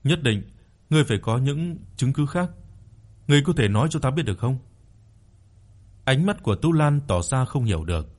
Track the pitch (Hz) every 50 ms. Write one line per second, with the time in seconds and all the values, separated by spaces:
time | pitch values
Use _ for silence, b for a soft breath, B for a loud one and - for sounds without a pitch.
0 | - 135 170 170 139 123 107 98 - - b b b b b b _ _ 151 156
1 | 139 117 113 95 - 113 113 123 131 139 143 151 170 175 160 - - - - -
2 | 127 123 139 147 147 139 - 175 180 175 - - - - - - - - - -
3 | - - - - - - 143 147 143 190 170 - 113 101 101 107 135 160 151 156
4 | 139 139 143 165 156 107 92 - - 120 135 127 - - - - - - - -
5 | - - - - - - - - - - - - - - - - - - - -
6 | - 131 135 139 175 202 202 - - 117 101 95 - 160 165 156 151 147 147 143
7 | 139 - 95 87 85 - 135 131 127 - - 135 120 110 92 80 80 80 87 80
8 | 73 - -